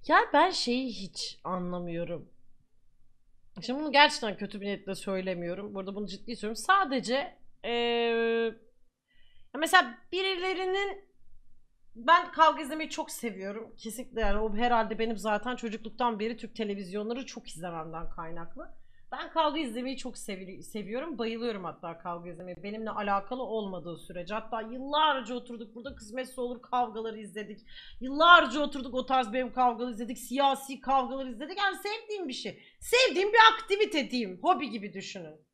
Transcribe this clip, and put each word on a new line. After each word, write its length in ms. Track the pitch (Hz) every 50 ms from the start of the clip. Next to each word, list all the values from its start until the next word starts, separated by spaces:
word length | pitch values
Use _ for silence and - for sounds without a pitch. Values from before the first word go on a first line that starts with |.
| - -
Ya 100 | 311 381 480 494
ben 180 | - 285 330 381
şeyi 380 | 359 - - 247 240 254 269 247
hiç 480 | 208 - 196 - - - - - - - -
anlamıyorum. 840 | 165 185 185 180 175 180 180 175 170 165 170 170 170 170 147 - - - - - - - - _ _ _ - _ - _ _ - - - _ _ _ - - - - - -
Şimdi 200 | - - 254 285
bunu 120 | 311 302
gerçekten 440 | 254 277 294 294 294 - 240 214 190
kötü 240 | - 202 196 - 202
bir 60 | 196
niyetle 280 | 202 202 - - 196 190
söylemiyorum. 800 | - - 208 190 190 185 190 185 175 170 170 180 202 202 208 202
Burada 200 | 196 190 196 196
bunu 120 | 202 208
ciddi 300 | 180 190 196 - - 240
söylüyorum. 260 | - - 214 226 220 -
Sadece, 720 | - 381 392 381 277 269 254 175 196 247 277 285 - - _ - - - _ -
eee, 60 | 226 240 240 240 240 233 233 233 233 233 233 233 226 226 226 226 226 220 - _ _ _ _ - _ _ _ _ _ _ - - - - - - - -
ya 60 | 277
mesela 340 | 320 330 370 370 294 240 233 - - -
birilerinin, 960 | - 370 381 381 381 349 359 381 370 339 381 370 381 392 403 392 381 403 - _ _ - - - - - - - - - - _ _ _ - - -
ben 380 | 226 233 285 330 359 349 349
kavga 300 | - 302 320 311 - 285
izlemeyi 280 | 311 254 311 311 320 -
çok 200 | - - 294 -
seviyorum. 640 | - - - 233 196 190 190 196 202 226 220 - -
Kesinlikle 440 | - - 220 - - - - - 220
yani 180 | 220 202 202 214
o 180 | 220 220 208
herhalde 420 | 208 240 247 247 226 220 202 220 208
benim 180 | 226 226 220
zaten 400 | 196 185 220 208 208 208 247 254
çocukluktan 640 | 240 - 226 202 220 - 226 - - 254 240 226 196
beri 180 | 214 226 240
Türk 200 | 233 - 208 -
televizyonları 680 | - 220 202 202 202 196 175 185 208 208 220 240 269 262
çok 220 | - - 240 - -
izlememden 600 | - 156 175 180 170 165 160 165 160 160 165 160
kaynaklı. 680 | - - 165 160 170 170 165 170 - 262 330 370 - - - - - - - -
Ben 180 | - 277 330 -
kavga 300 | - 330 320 302 277 320
izlemeyi 360 | 311 240 214 247 247 262 269
çok 220 | - - 254 - -
sevi-, 440 | - - 202 185 190 175 196 -
seviyorum. 560 | - - - 214 196 185 220 254 302 339 294 202
Bayılıyorum 460 | 233 226 226 226 233 240 214 196 180
hatta 340 | 165 151 - - 170 165 165
kavga 320 | - 180 170 175 175 180
izlemeye. 320 | 170 160 185 180 175 -
Benimle 280 | - 202 214 220 220 214
alakalı 520 | 208 208 208 202 196 196 196 - 254 254
olmadığı 540 | 254 196 220 220 208 196 185 175 151 175 165
sürece. 380 | - - - 170 180 175 165 208
Hatta 260 | 220 220 - 233 220
yıllarca 760 | 214 220 240 262 269 277 285 294 311 311 277 262 226 202 247
oturduk 400 | 247 - - 240 220 233 214 -
burada 200 | 240 220 - -
Kısmetse 460 | - 220 208 214 262 262 254 - 254
Olur 220 | 247 247 247 233
kavgaları 560 | - - - 247 247 226 208 226 220 226 220 220
izledik. 400 | 214 202 - 214 202 208 214 - - - - - - - - -
Yıllarca 600 | 240 262 277 294 320 339 349 339 311 240 226 302
oturduk 340 | 294 - - 277 247 269 233
o 120 | 254 254
tarz 260 | 254 262 262 247 208
benim 200 | 220 262 254 240
kavgaları 400 | 254 254 254 247 233 220 247 254
izledik. 260 | 233 202 240 233 247 -
Siyasi 600 | - - 240 277 277 277 269 262 - - 269 -
kavgaları 500 | - 247 269 269 262 240 262 269 269 254
izledik. 280 | 240 202 302 - 370 403
Yani 180 | 403 392 349
sevdiğim 520 | - - 403 427 453 453 427 415 403 349 262
bir 40 |
şey. 300 | 247 - - 208 - - - - _ _
Sevdiğim 520 | - - - 494 523 427 269 339 392 415
bir 60 | 415 453 440 440 440
aktivite 560 | - - - 392 403 440 - - 302 254 -
diyeyim. 280 | 254 247 226 185 185 175
Hobi 280 | 247 330 359 - 320 226
gibi 220 | 220 220 196 196
düşünün. 440 | 165 196 - - - 196 165 156 156 156 _ _